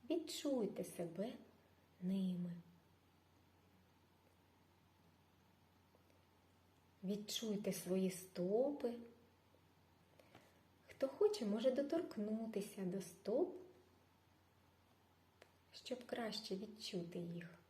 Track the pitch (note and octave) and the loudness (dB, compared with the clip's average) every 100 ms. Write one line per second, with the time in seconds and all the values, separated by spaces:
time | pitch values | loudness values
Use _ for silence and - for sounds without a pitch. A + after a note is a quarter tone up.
0 | A#3+ E4+ D#4 - D4 C4 G3+ - F#3 - | 2 0 0 -4 2 2 2 -2 -6 -4
1 | E3+ E3 A3+ C4 - - - - - - | -4 -2 -4 -4 -16 -20 -20 -20 -20 -6
2 | F3+ G3 F#3 F3+ F3 E3+ - - - - | 0 2 2 0 -2 -6 -10 -20 -20 -20
3 | - - _ - - - - - - - | -20 -20 _ -20 -20 -20 -20 -20 -20 -20
4 | - _ - _ _ _ - _ _ _ | -20 _ -20 _ _ _ -20 _ _ _
5 | - _ _ _ - - - _ - - | -20 _ _ _ -20 -20 -20 _ -20 -20
6 | - - _ - _ - - - - - | -20 -20 _ -20 _ -20 -20 -20 -20 -6
7 | F#3 G#3 G#3 - A3 G3+ G3 F#3 F3 F#3+ | -2 -2 0 -2 0 2 0 -2 2 4
8 | F#3+ - - - F3+ G#3+ C#4 C#4+ A#3+ A#3 | 4 0 -8 -2 4 6 4 2 -2 -2
9 | - - - - - - - - - - | -10 -18 -20 -20 -20 -20 -20 -20 -20 -20
10 | - - - - - - - _ - - | -20 -20 -20 -20 -20 -20 -20 _ -20 -2
11 | C4+ - G#4 G#4+ G#3+ G#3+ C4 B3 C#4+ E4+ | -2 6 4 6 2 4 4 4 2 2
12 | F4+ A3 G#3 A3 A3+ G3+ F#3+ - F#3 F#3+ | 0 -4 -2 0 -2 -2 -4 -4 -2 -2
13 | F#3 - - A#3+ F4+ - - - - - | -6 -8 0 2 2 -2 -14 -20 -20 -20
14 | - _ _ - _ _ - _ _ _ | -20 _ _ -20 _ _ -20 _ _ _
15 | _ _ _ _ - _ _ - - B3 | _ _ _ _ -20 _ _ -16 -6 -6
16 | - B3 A3 G3 - F#3+ G#3+ - - F#3 | -4 -4 -2 -4 -4 -4 -4 -8 -4 -4
17 | E3+ F3+ E3+ E3+ E3+ - | -4 -6 -4 -6 -8 -16